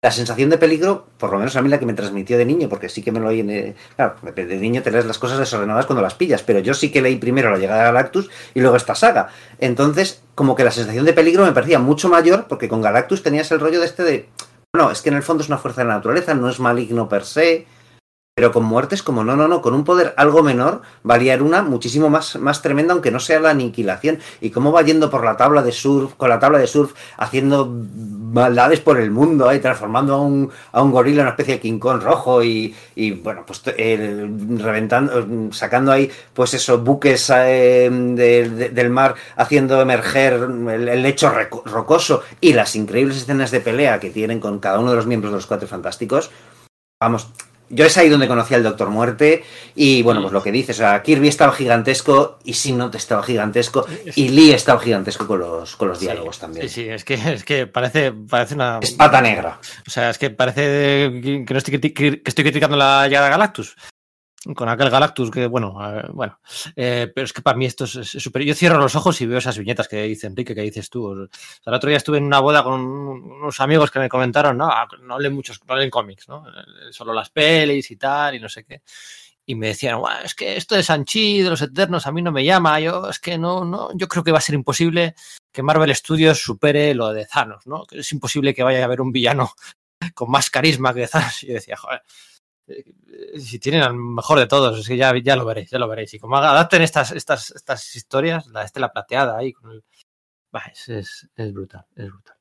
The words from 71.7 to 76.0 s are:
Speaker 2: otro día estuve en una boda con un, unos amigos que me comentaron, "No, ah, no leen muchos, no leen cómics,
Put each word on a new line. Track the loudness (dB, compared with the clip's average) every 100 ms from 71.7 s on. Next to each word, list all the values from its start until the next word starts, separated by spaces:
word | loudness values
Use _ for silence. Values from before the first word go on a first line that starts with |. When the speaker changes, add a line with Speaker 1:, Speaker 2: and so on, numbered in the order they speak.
Speaker 2:
otro | -4 0
día | -2
estuve | 0 -2
en | 2
una | 2
boda | 4 2
con | 2 -4
un, | -6 -10 -12 -14
unos | -18 -12 -12 -4
amigos | 0 2 2
que | 0
me | -2
comentaron, | -2 0 2 0 0
"No, | 0
ah, | -2 -4 -10
no | -14 -8
leen | -6
muchos, | -8 -12 -20 -6
no | -4
leen | -2
cómics, | -4